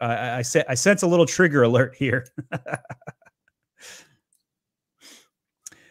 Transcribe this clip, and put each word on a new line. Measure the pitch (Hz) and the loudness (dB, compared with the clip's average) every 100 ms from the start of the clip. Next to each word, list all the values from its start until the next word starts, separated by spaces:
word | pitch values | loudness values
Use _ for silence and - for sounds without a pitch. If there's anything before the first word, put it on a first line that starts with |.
I, | 117 | -6
I, | 113 123 123 | -6 -6 -6
I | |
se-, | 123 156 - | -2 -2 0
I | |
sense | 123 196 196 | -2 0 0
a | 175 | 2
little | 170 156 | 2 2
trigger | - 175 143 | 2 2 4
alert | 117 123 131 | 4 4 0
here. | - 131 127 127 - - | -2 -2 -2 -6 -16 -12
<laughs> | 160 - 151 - - - - _ _ _ _ _ _ - - _ _ _ _ _ _ _ _ _ _ - - _ _ _ _ - _ _ | -12 -10 -12 -12 -20 -20 -20 _ _ _ _ _ _ -20 -20 _ _ _ _ _ _ _ _ _ _ -20 -20 _ _ _ _ -20 _ _